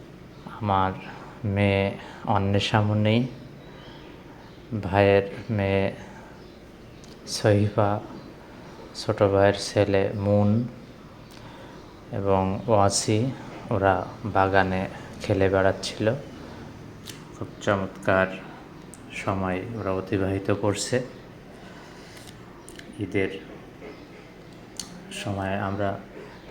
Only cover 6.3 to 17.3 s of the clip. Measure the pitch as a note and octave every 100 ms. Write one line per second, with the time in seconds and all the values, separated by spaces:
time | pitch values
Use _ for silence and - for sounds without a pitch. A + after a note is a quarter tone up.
6.3 | - - - - - - - - - -
7.3 | - A2+ G#2 G#2 A2 G#2 G#2 - - -
8.3 | - - - - - - - - G#2+ G2+
9.3 | G2 G2+ G2 - - G2+ G2 G2 A2 G2+
10.3 | G2+ G#2 A2 B2 - - - - - -
11.3 | - - - - - - - - G#2 G2
12.3 | F#2+ F#2+ G2 - G#2+ G2 - - G#2+ B2+
13.3 | B2+ - - - A2 G2 F#2 - - G#2+
14.3 | F#2+ F#2+ G2 F#2 F#2 F#2+ - - - -
15.3 | G2 F#2+ F#2+ F#2+ - - - G#2+ C3+ -
16.3 | - - - - - - - - - -